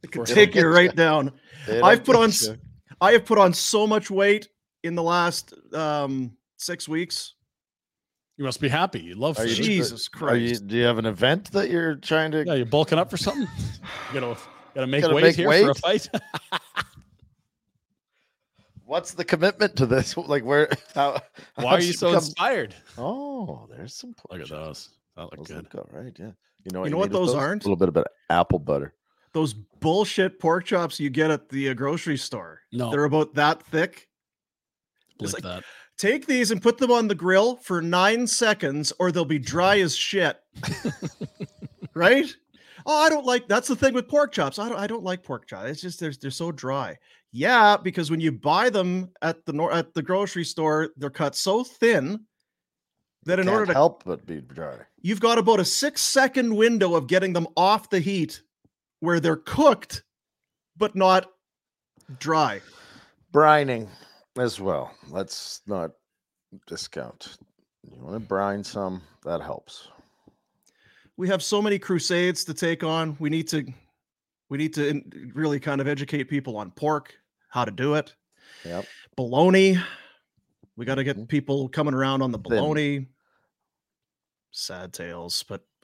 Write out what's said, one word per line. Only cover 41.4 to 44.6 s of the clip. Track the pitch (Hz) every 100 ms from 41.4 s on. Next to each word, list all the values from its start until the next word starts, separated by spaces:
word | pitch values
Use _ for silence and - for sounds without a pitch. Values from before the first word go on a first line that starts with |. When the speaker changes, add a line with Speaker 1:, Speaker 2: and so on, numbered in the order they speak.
| 185 _ - _ 180
Speaker 1:
Right? | - 175 262 294 - _ _ _ - -
"Oh, | 302
I | 311
don't | 302 254
like," | 247 240
that's | 233 247
the | 247
thing | 269
with | 247 247
pork | 294 294
chops. | - 143
"I | 165